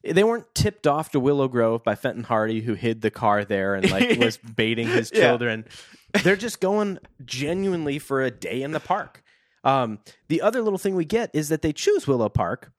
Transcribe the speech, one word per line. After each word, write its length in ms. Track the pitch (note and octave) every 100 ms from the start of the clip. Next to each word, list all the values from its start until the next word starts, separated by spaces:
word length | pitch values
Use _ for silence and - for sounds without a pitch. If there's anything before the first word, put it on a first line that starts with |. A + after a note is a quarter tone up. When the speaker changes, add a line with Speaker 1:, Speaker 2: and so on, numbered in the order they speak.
Speaker 1:
they 200 | - F3
weren't 300 | G#3+ A#3 -
tipped 320 | - G#3 - D3+
off 240 | D3 -
to 80 | C#3+
Willow 280 | C3 C#3+ C3+
Grove 360 | B2 A2+ A2+
by 120 | -
Fenton 280 | G#2 C3 A2+
Hardy, 380 | A#2 A2+ A2 A2+
who 120 | A2+
hid 260 | G2+ A#2 A2
the 100 | A2
car 320 | - A2 G#2
there 300 | G2+ G2+ G2
and, 140 | G2 F#3+
like, 260 | F#2+ A#3+ A3
Speaker 2:
<laughs> 0 |
Speaker 1:
was 180 | B2 -
baiting 500 | A#2 A2 A2 A2+ A2+
his 240 | A#2+ A2+
Speaker 2:
Yeah. 80 | A3 D#3
Speaker 1:
children. 360 | A#2+ A#2+ A2 A2 - - - _ G3+
They're 120 | E3
just 240 | G3+ A3+ -
going 380 | F#3 G#3 G#3 F3+ - _
genuinely 760 | B2+ B2+ D3 F#3 G3 F3 D3 C#3+
for 220 | - C3+
a 80 | C3
day 320 | G#2+ E2 A#2
in 80 | C#3
the 80 | D#3
park. 440 | - G3 - - _ _ _ _
Um, 360 | C3+ C3+ A#2 G#2 - _ _
the 140 | D#3+
other 200 | G#3 B3
little 160 | A3 F#3+
thing 160 | G3
we 100 | F#3+
get 240 | D3+ A3+ A#3+
is 160 | D3+ D3+
that 120 | D#3
they 100 | D#3
choose 360 | D3+ - G#4 C#3
Willow 220 | B2+ G#2
Park. 420 | - F2 A#2 -